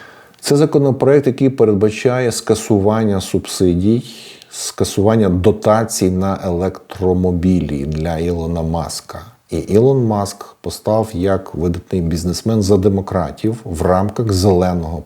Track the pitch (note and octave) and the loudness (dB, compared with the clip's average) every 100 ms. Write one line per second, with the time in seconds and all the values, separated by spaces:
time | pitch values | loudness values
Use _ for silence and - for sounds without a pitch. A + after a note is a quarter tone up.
0 | - - - _ - C#3+ D3+ D3+ C#3 A#2 | -18 -20 -20 _ 0 2 4 4 2 2
1 | C3 D3 C#3 B2 C3+ C3 A2 G2+ G#2+ G#2 | 4 4 2 0 0 2 2 4 2 2
2 | B2+ B2 B2 A2 - G#2+ - G#2 G2 A2 | 0 0 -2 -2 0 0 2 2 2 2
3 | G#2+ G2 - F#2 - - F#2 F2 G2+ A#2+ | 0 -2 -2 -4 -4 0 2 2 2 0
4 | - - - - - - - - F#2+ - | -2 -14 -20 -20 -18 -12 -8 -4 -4 0
5 | G2 A2+ G2 F2+ G#2+ G#2 G#2+ G#2+ G#2+ - | 2 4 2 2 2 2 2 2 0 -2
6 | F#2 F#2 F#2+ F#2+ F#2+ F2 F#2+ - - - | 0 0 -2 -4 -4 -2 -4 -6 -14 -2
7 | F#2 F#2 F#2 F2+ F2+ F2+ D2 C#2+ C#2+ D#2 | 0 2 0 2 2 2 0 -4 -4 -4
8 | E2 D#2+ E2+ E2+ E2 E2+ D#2+ E2 D#2 - | -4 -2 -2 -4 -4 -4 -2 -4 -6 -10
9 | - E2 - _ - E2 E2 G2+ C3 C3+ | -12 -16 -16 _ -8 -8 0 2 4 4
10 | A#2 G#2 G2 - - - - - - G#2+ | 0 0 -4 -8 -18 -14 -12 -6 -2 0
11 | G2+ E2+ F#2+ F#2+ - D2 F2 F2+ - F#2 | -2 -2 -2 -2 -4 -4 -4 -4 -4 -4
12 | E2 E2 F2+ E2+ A2 A2+ G2 G2+ G2+ G2 | -2 -2 -2 -4 -2 0 2 4 2 0
13 | F#2+ F#2+ D2 - G#2+ A#2+ - E2 F2+ F#2 | -2 -2 -4 -4 -6 -6 -8 -2 2 2
14 | G#2 - A2+ F#2 G2+ F2+ F#2 F2 D#2+ E2 | 0 -2 -2 2 4 4 2 -2 -4 -8